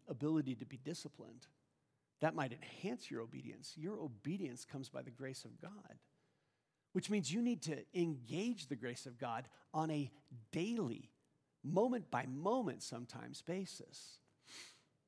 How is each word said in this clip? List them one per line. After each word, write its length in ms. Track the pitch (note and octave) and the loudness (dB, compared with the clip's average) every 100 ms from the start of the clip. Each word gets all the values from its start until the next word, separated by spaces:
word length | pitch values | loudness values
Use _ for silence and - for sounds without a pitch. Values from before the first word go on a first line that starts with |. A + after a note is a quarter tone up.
| - | -6
ability 480 | A#2 D3 D#3 C3 A#2+ | 0 4 6 4 0
to 100 | - | -4
be 120 | B2 | -8
disciplined. 680 | C3+ F3 - - - B2 - _ _ _ _ _ _ - | -6 -6 -6 -12 -16 -16 -20 _ _ _ _ _ _ 2
That 140 | D#3 D#3+ | 2 4
might 160 | C3+ | 0
enhance 580 | A#2 - - F#3+ A#3+ - | -2 -10 -4 -2 -2 -4
your 120 | C3 | -4
obedience. 520 | A#2 C3 A#2 - - - | -4 -6 -8 -10 -12 -6
Your 220 | E3 G#3+ | -4 -2
obedience 640 | D#3 G#2+ C#3+ F#3+ D#3 B2 - | -4 -4 -2 0 -2 -6 -6
comes 240 | C#3 C3+ | -6 -6
by 120 | C3 | -6
the 100 | B2 | -8
grace 340 | A#2 C3 C3 A2+ | -8 -8 -8 -10
of 160 | - | -12
God, 360 | - G#3 - - _ _ _ _ _ _ _ _ _ | -14 -14 -16 -18 _ _ _ _ _ _ _ _ _
which 160 | F#3 F#3 | 0 4
means 220 | G#3 C3+ | 4 4
you 100 | G3 | 4
need 200 | A#3+ G#3 | 4 4
to 140 | E3 C#3 - | 0 -2 0
engage 720 | F3+ E3+ C#3 A#2 D3 A3+ A3+ - | 4 4 4 0 0 2 0 -2
the 80 | B2 | -2
grace 300 | B2 A#2+ C3+ | -2 -4 -6
of 120 | A#2+ | -4
God 300 | B2 A2+ B2 - - | -2 -2 -4 -12 -4
on 160 | D#3 D#3+ | 2 2
a 220 | D3+ C3+ - - B2 A2 | 2 0 -4 -16 -16 -4
daily, 600 | D#3+ G3 A#3 C#3+ - - _ _ _ _ _ | 0 2 2 2 0 -8 _ _ _ _ _
moment 480 | C3+ F3 B3 A#3+ E3 | 2 6 6 4 2
by 140 | B2 B2+ | 0 0
moment 580 | C3+ F3+ C4 G3+ A#2 | 0 4 4 4 0
sometimes 580 | - A#2+ B2+ - A#2 C#3 | -4 -6 -6 -8 -8 -8
basis. 800 | - F#3 F#3+ - - - - - _ _ - - - - _ _ | -4 -2 -2 -8 -12 -14 -16 -18 _ _ -18 -14 -14 -18 _ _